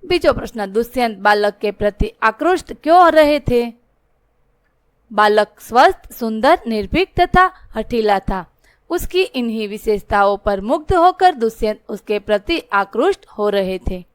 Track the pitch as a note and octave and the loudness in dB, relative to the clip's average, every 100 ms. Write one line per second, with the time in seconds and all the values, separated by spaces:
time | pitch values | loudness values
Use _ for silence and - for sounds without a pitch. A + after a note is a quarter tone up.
0 | F4+ F4 D4 B3 - A#3 G3+ G3 A#3 B3+ | -4 -2 0 -2 -6 -10 -6 -4 -4 -4
1 | A#3 G3+ G3+ G#3 G#3 G3+ G#3+ G3+ G#3 G3+ | -4 -2 0 2 0 -2 -8 -2 -4 -2
2 | - - A3 A3 D4+ F4+ - B3 C#4+ E4+ | -6 -2 -4 -2 -2 -2 -4 -10 2 6
3 | F4 D#4 D4 D4 - B3 A#3+ A3+ _ _ | 6 6 4 2 0 -2 -2 -10 _ _
4 | _ _ _ _ _ _ _ _ _ _ | _ _ _ _ _ _ _ _ _ _
5 | _ G3+ G#3+ G#3 G#3 _ - A3+ D#4+ F#4 | _ 0 2 4 0 _ -4 4 4 4
6 | - - A3+ A3 A#3+ F4 A#3+ A3 G3 D4 | -10 -8 -6 -2 2 2 0 -6 -4 -2
7 | F#4 - F4+ F4+ F#4 - - - A3 A#3+ | -2 0 0 2 2 -2 -14 -10 -6 -2
8 | G#3+ G3 F#3+ F#3+ E3+ _ _ _ _ E4+ | 0 0 -2 -8 -8 _ _ _ _ -8
9 | - F4+ F#4+ C4 A#3+ A3 G#3+ G#3 - G#3 | -4 -4 -4 -4 -6 -6 -8 -8 -4 -4
10 | - G#3 G3+ G3+ - G3 G3+ D#4 D4+ F#4 | -2 0 2 0 -4 -4 -2 -4 0 2
11 | E4+ F4+ F#4 D4+ A3+ A3 G#3+ G#3+ _ G3+ | 2 4 0 2 -4 -4 -6 -6 _ -16
12 | - G#3 G3+ G#3 G3 E4 - G3+ G3 G#3+ | -6 -8 -2 -4 -2 -8 -4 -4 -4 -2
13 | D#4+ G4 _ - G#3 G3+ F#3 F#3 - F#3 | -2 -2 _ -6 -2 -2 -4 -6 -8 -10
14 | F3+ | -14